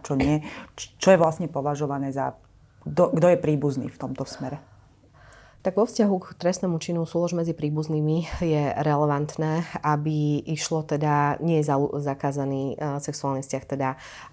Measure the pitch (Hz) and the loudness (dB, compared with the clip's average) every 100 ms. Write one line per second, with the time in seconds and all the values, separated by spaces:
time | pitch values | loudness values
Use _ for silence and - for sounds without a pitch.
0 | - 139 135 151 151 - - - - - | -2 0 2 2 -2 -14 -16 -16 -16 0
1 | - 185 160 156 165 143 139 143 147 139 | 6 6 6 2 -4 -4 -2 -2 -2 -2
2 | 139 135 131 - _ - - _ - 147 | -4 -2 -4 -6 _ -20 -20 _ -6 2
3 | 175 170 175 175 165 151 147 131 120 - | 2 4 4 4 4 2 2 -2 -6 -6
4 | 131 131 135 - 135 147 - - - _ | -8 -6 -8 -8 -8 -10 -14 -20 -20 _
5 | _ - - - - - - 185 233 - | _ -20 -20 -20 -20 -6 -2 2 2 4
6 | 208 190 - - 170 185 185 165 - 170 | 2 2 -2 -4 -2 0 0 -2 -2 -2
7 | 165 165 175 175 165 165 151 151 156 156 | -2 0 0 0 -2 -2 -2 -2 0 0
8 | 151 160 160 - 170 151 147 - 151 143 | 2 0 -2 -2 0 2 2 0 2 2
9 | 151 143 151 - 156 160 170 - 151 147 | 2 2 -2 -4 -2 -2 -2 -4 0 0
10 | 151 151 147 147 - 156 - 160 156 147 | 0 0 2 0 -2 -4 -2 -2 -2 0
11 | 151 147 143 143 160 160 147 139 143 143 | 2 4 2 0 2 2 2 2 2 -2
12 | 143 139 143 139 135 135 135 - 151 143 | -4 -2 -2 -2 -2 -2 -2 -4 -4 -4
13 | 147 147 139 135 143 135 - 139 131 131 | -6 -4 -2 -2 -4 -6 -4 -4 -2 -4
14 | - - - | -10 -18 0